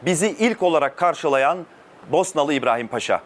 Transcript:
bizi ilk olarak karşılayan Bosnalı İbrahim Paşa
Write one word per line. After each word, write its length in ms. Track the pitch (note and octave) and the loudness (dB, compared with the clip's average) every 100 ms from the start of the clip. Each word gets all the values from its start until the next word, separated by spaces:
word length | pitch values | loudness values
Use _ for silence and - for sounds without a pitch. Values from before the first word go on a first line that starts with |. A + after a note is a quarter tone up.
bizi 260 | D3 F3 G#3 | -2 0 0
ilk 340 | F3+ A3+ G#3+ | 0 0 2
olarak 340 | F#3 D#3+ C#3 - | 2 2 0 0
karşılayan 600 | F3 D3+ D#3+ C3+ C3+ F3+ D#3+ - - - - | -2 0 0 2 2 -2 -8 -20 -20 -20 -2
Bosnalı 420 | D3+ G#3 D#3 D3 | -2 0 0 0
İbrahim 340 | C#3+ B2 A#2 A#2 | 0 0 0 -2
Paşa 320 | A#2 - F#2 | -6 -2 -2